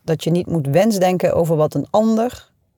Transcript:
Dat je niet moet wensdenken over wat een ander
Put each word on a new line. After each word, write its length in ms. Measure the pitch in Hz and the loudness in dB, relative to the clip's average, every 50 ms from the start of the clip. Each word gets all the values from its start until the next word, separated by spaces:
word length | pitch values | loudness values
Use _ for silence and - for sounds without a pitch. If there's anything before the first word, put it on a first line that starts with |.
Dat 220 | _ - 160 156 - | _ -4 -4 -2 0
je 60 | 165 | 0
niet 160 | 170 175 - | 0 0 -2
moet 200 | - 160 165 131 | -2 -4 -4 -2
wensdenken 680 | 139 139 170 208 233 208 190 180 180 185 175 185 165 - | 0 2 2 2 2 2 2 0 0 0 0 0 0 0
over 220 | 156 170 156 165 | 0 0 0 2
wat 180 | 151 151 147 - | 0 0 0 -2
een 120 | 147 139 - | -4 -4 0
ander 600 | - 208 220 226 220 220 233 247 - - - _ _ _ _ _ _ | 0 0 2 2 0 0 -2 -4 -6 -10 -20 _ _ _ _ _ _